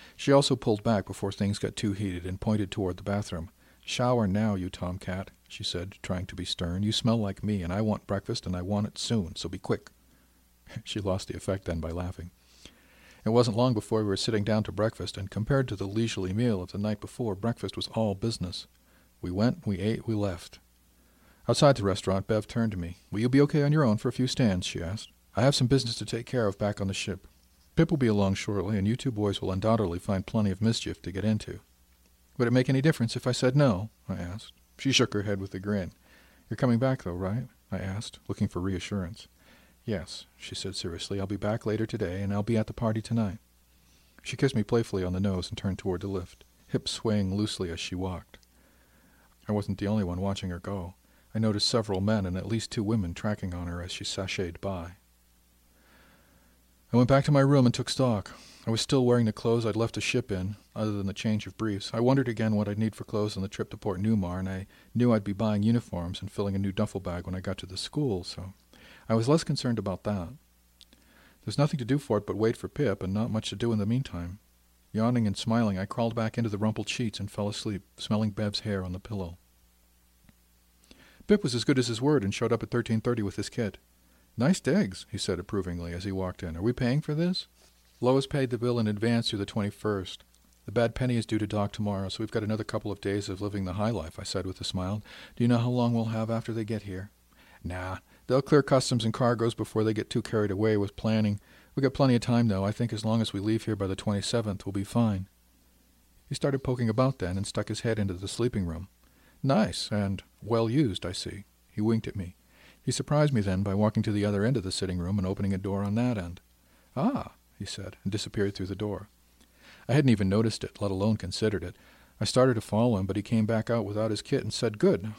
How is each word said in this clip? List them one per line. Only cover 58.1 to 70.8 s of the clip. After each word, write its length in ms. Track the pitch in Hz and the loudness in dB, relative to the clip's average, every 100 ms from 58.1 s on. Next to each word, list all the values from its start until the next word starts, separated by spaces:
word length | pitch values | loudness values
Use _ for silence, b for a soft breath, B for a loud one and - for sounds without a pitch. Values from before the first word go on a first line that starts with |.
| 107 - B B B - | 2 -4 B B B -4
I 60 | |
was 100 | 113 | -2
still 240 | - 139 123 | 2 4 6
wearing 200 | 120 113 | 6 4
the 60 | |
clothes 320 | - 120 117 | 0 2 2
I'd 120 | 113 104 | 2 0
left 180 | 113 | 0
the 80 | - | -2
ship 300 | - 127 - | -2 -2 0
in, 240 | 95 92 107 - - | -2 -4 -8 -12 -4
other 160 | 107 | -2
than 140 | 101 98 | -2 -4
the 80 | |
change 320 | 95 113 107 - | -2 0 -2 -2
of 100 | - | -4
briefs. 360 | 113 101 - | -4 -2 -4
I 60 | 117 | 2
wondered 280 | 120 135 127 | 4 4 2
again 280 | 110 110 107 | 0 2 2
what 120 | 104 | 0
I'd 120 | 104 | 0
need 160 | 110 - | -2 -2
for 80 | |
clothes 320 | - 110 107 95 | -4 -2 -2 -2
on 60 | |
the 40 | 95 | -6
trip 220 | - - | -6 -8
to 80 | - | -6
Port 240 | 110 90 | -4 -2
Newmar, 380 | 107 110 90 92 | 2 2 0 -2
and 100 | 92 | -4
I 160 | 95 98 B B 113 | -6 -8 B B 2
knew 180 | 123 | 4
I'd 100 | 110 | 4
be 100 | 101 | 2
buying 280 | 95 113 107 | -2 0 2
uniforms 580 | 107 117 - 90 87 98 | 4 2 0 -6 -6 -8
and 120 | 95 | -8
filling 240 | - 101 98 | -4 -2 0
a 40 | |
new 120 | 98 | -2
duffel 280 | 95 104 98 | 0 -2 -4
bag 280 | 92 90 90 | -6 -6 -6
when 80 | 92 | -6
I 60 | |
got 180 | 92 92 | -4 -6
to 80 | 92 | -8
the 100 | 92 | -10
school, 460 | - 151 143 95 | -6 -2 -2 -2
so 300 | 87 - 95 - _ B B B - | -6 -12 -14 -16 _ B B B -2
I 60 | |
was 140 | 113 117 | 2 4
less 160 | 160 | 2
concerned 340 | - 139 123 110 | 2 -2 0 -2
about 260 | 101 90 107 | -2 -4 -2
that. 240 | 101 87 131 _ _ _ _ | -4 -4 -12 _ _ _ _